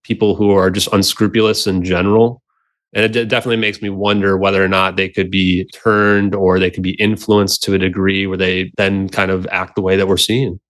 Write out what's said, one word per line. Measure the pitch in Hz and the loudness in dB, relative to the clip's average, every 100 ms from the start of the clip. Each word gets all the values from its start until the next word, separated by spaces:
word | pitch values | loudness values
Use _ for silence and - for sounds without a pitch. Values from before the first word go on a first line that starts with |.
people | - 101 104 | -8 0 0
who | 98 101 | 2 2
are | 98 92 | 4 2
just | 98 - | 0 0
unscrupulous | 98 - - 104 110 107 110 | 0 0 0 0 2 0 0
in | 104 92 | -2 -2
general. | 92 90 98 110 117 127 _ _ _ _ _ | -2 0 2 2 2 -2 _ _ _ _ _
And | 104 | -2
it | 110 | -2
de-, | 117 | 0
definitely | 113 123 127 113 | -2 -2 0 -2
makes | 107 101 | -2 -4
me | 101 | -6
wonder | 98 101 104 98 95 | -2 0 2 2 2
whether | 98 98 | 2 2
or | 95 | 2
not | 95 95 92 | 2 0 -2
they | 92 | -4
could | - 92 | -2 -2
be | 95 92 90 92 | 0 2 0 -4
turned | - 113 104 104 101 101 | -4 0 2 4 2 0
or | 101 92 92 | 0 2 2
they | 90 | 0
could | 98 | -2
be | 92 | -4
influenced | 92 104 104 - 104 98 - | -2 -2 0 2 2 2 -2
to | - | -2
a | 95 | 0
degree | 95 95 95 98 98 | 0 -2 -2 -2 -2
where | 92 | -2
they | 92 92 92 | -2 -2 -4
then | - 98 98 95 | -2 -2 0 -2
kind | 101 95 | -2 -2
of | 92 92 | -2 -4
act | 92 92 | -6 -6
the | 107 | -4
way | 95 | 0
that | 95 95 | 2 2
we're | 90 | 0
seeing. | - 120 117 92 | 0 0 -2 -6